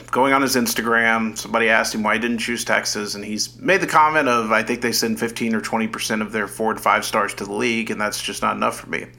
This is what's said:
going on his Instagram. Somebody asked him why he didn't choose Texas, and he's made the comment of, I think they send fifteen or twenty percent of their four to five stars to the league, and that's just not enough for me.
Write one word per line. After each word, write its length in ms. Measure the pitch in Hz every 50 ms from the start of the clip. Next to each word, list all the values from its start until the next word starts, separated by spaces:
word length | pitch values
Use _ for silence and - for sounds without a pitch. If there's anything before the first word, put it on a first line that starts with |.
| - -
going 200 | - 123 131 135 139
on 100 | 139 139
his 120 | 127 127
Instagram. 800 | 127 117 113 - - 110 117 117 117 113 113 113 113 113 110 104
Somebody 340 | - - 104 110 113 113 110
asked 260 | 110 110 113 - -
him 80 | 113 107
why 100 | 107 107
he 60 | 110
didn't 180 | 117 120 120
choose 260 | 110 - - 117 113 -
Texas, 520 | - 107 104 - - - 107 104 101 101
and 100 | 101 101
he's 320 | 104 107 107 - - - -
made 220 | - 147 190 190
the 60 | 175
comment 420 | - - 160 156 151 156 156 143 127
of, 220 | 120 117 113 110
I 100 | 110 110
think 200 | 110 113 120 120
they 100 | - 117
send 280 | 113 - 120 113 113 -
fifteen 360 | 117 113 - - 120 113 113
or 60 | 107
twenty 260 | 101 - - 113 110
percent 340 | 110 113 113 - - 117 107
of 100 | 110 101
their 160 | 110 110 101
four 280 | 95 - - 113 110 107
to 40 | 104
five 240 | - 101 104 107 101
stars 300 | - - 110 101 98 -
to 120 | - 107
the 80 | 98 101
league, 360 | 107 127 120 113 113 110 113
and 100 | 107 98
that's 220 | 104 104 - -
just 220 | - - 98 - -
not 120 | 107 104
enough 240 | 101 117 117 113 -
for 120 | - -
me. 160 | 82 76 - - -